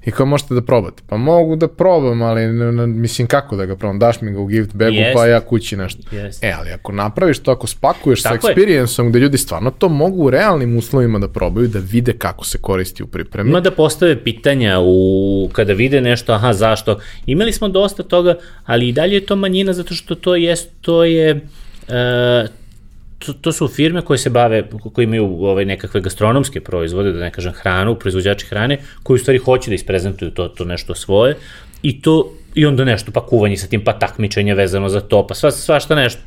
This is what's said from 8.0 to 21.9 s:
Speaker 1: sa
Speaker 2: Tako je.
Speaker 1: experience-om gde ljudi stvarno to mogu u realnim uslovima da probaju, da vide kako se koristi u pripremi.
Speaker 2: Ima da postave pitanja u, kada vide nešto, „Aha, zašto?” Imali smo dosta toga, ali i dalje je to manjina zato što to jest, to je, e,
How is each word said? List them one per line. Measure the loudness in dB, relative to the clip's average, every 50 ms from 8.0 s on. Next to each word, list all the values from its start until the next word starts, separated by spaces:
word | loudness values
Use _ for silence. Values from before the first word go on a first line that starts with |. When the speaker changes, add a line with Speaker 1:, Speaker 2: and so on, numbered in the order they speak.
| 0 0 0 2
Speaker 1:
sa | 2 -2
Speaker 2:
Tako | -2 0 0 2
je. | 4
Speaker 1:
experience-om | 4 4 4 4 2 2 0 0 0 0 2
gde | 4 4
ljudi | 4 4 2
stvarno | 0 -2 -2 -6 -4 -4 -4
to | -2 0 0 2
mogu | 2 2 2 0 2
u | 2 2 2
realnim | 4 4 2 2 2 0 0 0 0
uslovima | -2 -2 0 0 2 2 2 2 0
da | -2
probaju, | -2 -2 -2 -2 -2 0 0 0
da | 0 0 -4
vide | -4 0 0 0 0 0 -2
kako | -2 -4 -6 -6 -6 -10
se | -8 -6
koristi | -6 -4 -2 -2 -2 -4 -6 -8 -12 -12
u |
pripremi. | -10 -8 -10 -10 -8 -6 -2 0 2
Speaker 2:
Ima | 2 2
da | 2 0
postave | 2 2 0 0 2 2 2 2 2
pitanja | 2 -2 -4 -6 0 0 0 2 2 2 2 4 4
u, | 4 4 4 4 4 4 2 2 2 0 0 0 -2 -2
kada | 0 0 2 2 2
vide | 2 2 2 2 2
nešto, | 2 2 0 0 0 0 0
„Aha, | 2 2 2 2
zašto?” | 2 2 2 0 0 0 -2 -2 -2 -4 -16 -16 -10 -4
Imali | -2 0 0 0 0
smo | -2 -2 -2 0
dosta | 0 2 0 0 -2 -6 -4
toga, | 0 2 4 4 4 2 0 -4 -18 -20 -18 -4
ali | 0 0 2 2
i | 2 0
dalje | 0 0 2 0
je | 0 0
to | 0 -2
manjina | -2 0 0 0 0 0 0 -2
zato | -4 -6 -8 -10
što | -10 -6 -8 -8
to | -4 0 0 2
jest, | 2 2 0 0 -2 -4 -12 -18 -8
to | -2 0 2 4 4
je, | 4 4 4 4 2 2 0 -4 -12 -18 -18 -18 -18 -18 -18 -10
e, | -6